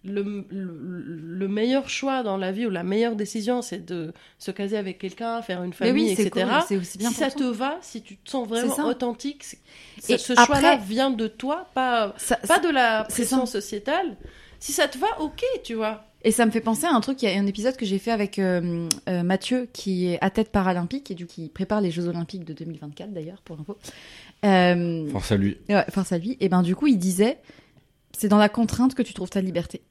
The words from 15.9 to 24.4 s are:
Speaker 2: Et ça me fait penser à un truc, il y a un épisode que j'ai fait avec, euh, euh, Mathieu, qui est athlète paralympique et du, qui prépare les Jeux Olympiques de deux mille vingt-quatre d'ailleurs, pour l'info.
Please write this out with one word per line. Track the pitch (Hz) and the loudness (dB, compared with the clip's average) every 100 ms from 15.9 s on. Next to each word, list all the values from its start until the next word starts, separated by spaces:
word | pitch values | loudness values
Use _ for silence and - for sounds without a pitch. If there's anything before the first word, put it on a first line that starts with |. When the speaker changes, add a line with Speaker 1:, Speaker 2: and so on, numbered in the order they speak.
| 214 - _ | -6 -14 _
Speaker 2:
Et | - | 2
ça | 220 226 | 4 4
me | |
fait | 220 | 2
penser | 226 220 339 | 0 0 4
à | |
un | 262 | 2
truc, | 233 262 | 2 -2
il | 220 | 0
y | |
a | 190 | 2
un | 202 | 0
épisode | 202 226 262 | 0 -2 -2
que | 208 | -2
j'ai | 190 | -2
fait | 233 | 0
avec, | 226 202 202 | 0 0 0
euh, | 185 180 175 170 165 - - | 0 0 0 -4 -4 -6 -4
euh, | 180 | -2
Mathieu, | 175 190 - 254 247 | 0 0 0 -2 -2
qui | - 196 185 180 | -8 -4 -2 0
est | 175 | 0
athlète | 190 220 214 | 0 0 0
paralympique | 208 185 180 175 269 277 | 0 2 0 -2 -6 -8
et | 175 | -12
du, | 175 | -12
qui | - 160 | -12 -14
prépare | - 190 214 | -6 -2 0
les | 190 | 0
Jeux | 165 175 | -2 -4
Olympiques | 170 165 190 160 | -4 -8 -10 -12
de | |
deux | 147 165 | -12 -12
mille | 151 | -12
vingt-quatre | 147 143 185 | -14 -14 -12
d'ailleurs, | 185 156 196 | -10 -12 -14
pour | - 156 | -16 -14
l'info. | 151 - - - - - - _ | -12 -14 -16 -20 -20 -20 -20 _